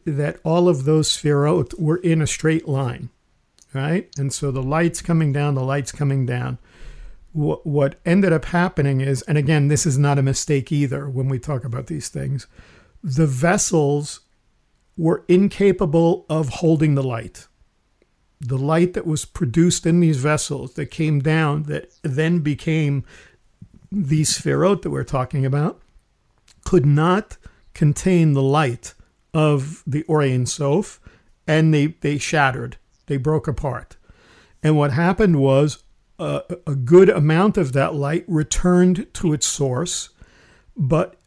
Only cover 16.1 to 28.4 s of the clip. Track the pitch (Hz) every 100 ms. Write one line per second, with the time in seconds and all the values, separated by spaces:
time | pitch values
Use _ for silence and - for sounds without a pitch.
16.1 | 185 - 156 143 - 165 156 156 139 131
17.1 | 113 113 - - _ _ _ _ _ _
18.1 | _ _ _ 120 131 143 160 180 - 165
19.1 | 156 - - 139 165 175 - 170 170 170
20.1 | 139 143 151 - 143 127 - 143 - 156
21.1 | 147 143 160 151 151 147 147 - _ 156
22.1 | 131 160 175 147 139 - 160 147 139 -
23.1 | - - _ _ _ - - - 202 139
24.1 | 156 151 - 151 139 175 202 - 139 127
25.1 | 131 127 139 135 143 165 - _ _ _
26.1 | _ _ _ _ _ - 185 139 143 165
27.1 | 190 - - - _ _ - 147 143 190
28.1 | 180 160 139